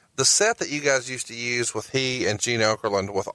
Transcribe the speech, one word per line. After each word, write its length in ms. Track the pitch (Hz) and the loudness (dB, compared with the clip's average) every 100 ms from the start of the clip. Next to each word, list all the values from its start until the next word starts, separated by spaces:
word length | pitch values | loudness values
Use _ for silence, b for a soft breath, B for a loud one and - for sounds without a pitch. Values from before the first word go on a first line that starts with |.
| b - | b 0
The 100 | 131 | 2
set 320 | - 214 233 | 4 2 0
that 100 | - | -4
you 120 | 147 | -2
guys 280 | 143 135 123 | 2 0 0
used 200 | 127 - | -8 -10
to 60 | |
use 380 | 117 120 120 117 | -8 -4 -2 -2
with 160 | 107 - | -4 -4
he 360 | 135 131 127 95 | -2 0 0 0
and 120 | 104 | 0
Gene 220 | - 117 | 0 2
Okerlund 540 | 110 110 107 101 98 | 2 2 0 0 0
with 140 | 98 - | -2 -2